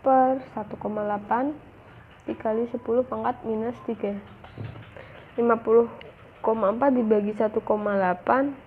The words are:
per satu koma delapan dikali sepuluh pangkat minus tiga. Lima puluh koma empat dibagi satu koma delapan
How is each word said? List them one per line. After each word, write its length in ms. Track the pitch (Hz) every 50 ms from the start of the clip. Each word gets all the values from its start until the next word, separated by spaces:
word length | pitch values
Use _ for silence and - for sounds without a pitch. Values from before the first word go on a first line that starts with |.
per 400 | - 269 262 262 254 262 262 269 262 -
satu 240 | - 220 214 - - -
koma 240 | - 208 214 214 208
delapan 480 | 208 208 202 208 - 220 240 254 294 302 - - - - - - - - - - - - - -
dikali 400 | - 233 - - 226 214 226 240 233 254
sepuluh 320 | 240 - - 226 247 254
pangkat 320 | 254 226 220 220 240 254 - -
minus 320 | 226 220 214 226 233 240 - -
tiga. 320 | - 226 214 - 202 202 202 - - - - - - - - - - - - - - - - - - - - - - - -
Lima 160 | 233 233 220 226
puluh 240 | 226 220 226 233 233 226 - - - - - - - - - -
koma 320 | - 220 220 226 208 190 220
empat 160 | 240 277 285
dibagi 480 | 254 247 233 214 220 208 202 208 214 208
satu 240 | 226 214 220 226
koma 320 | 214 - 214 214 208 208 202
delapan 560 | 196 190 180 175 180 - - 240 262 277 285 269 - -